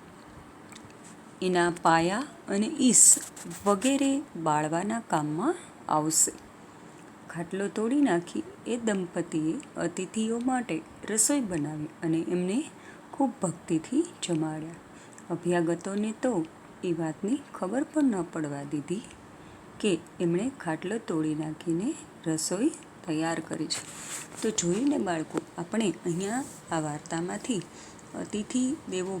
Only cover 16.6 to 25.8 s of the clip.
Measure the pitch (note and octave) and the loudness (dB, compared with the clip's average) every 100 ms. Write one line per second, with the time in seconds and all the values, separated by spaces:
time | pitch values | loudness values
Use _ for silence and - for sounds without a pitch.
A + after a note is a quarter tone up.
16.6 | - - F3+ E3 D#3+ D3+ G3 D4 - - | -20 -6 -2 0 -2 -2 -2 -2 -2 -6
17.6 | F#3 A#3+ D#4 D#4 C#4 G3 E3+ E3 D3 C#3+ | -2 -2 0 4 4 4 -2 -2 -4 -4
18.6 | C#3+ D3+ C#3+ F#3 - - - - - - | -4 -4 -2 -4 -4 -18 -20 -20 -18 -18
19.6 | - - G#3+ E3+ - - E3+ E3+ B3 - | -18 -2 0 0 -2 -2 2 2 0 -4
20.6 | F3 D#3 F3+ A3+ - E3 D#3 D3+ D#3 D3+ | -4 -2 -2 -4 -2 0 0 0 -4 -4
21.6 | F3 E3 A#3+ - - - E3 D#3 - F#3 | -2 0 0 -4 -10 -8 -2 0 0 2
22.6 | D4 - - - - D#3 E3 E3 - D3+ | 0 0 -14 -14 -4 0 0 0 -4 -4
23.6 | D#3 - - - - - - - A3 G#3+ | -4 -4 -6 -12 -10 -10 -10 -4 -2 2
24.6 | E3+ F#3+ C#4+ C#4+ G3 D#3+ D#3 - - - | 2 4 4 2 2 0 0 -4 -6 -8
25.6 | E3+ A3 | -4 2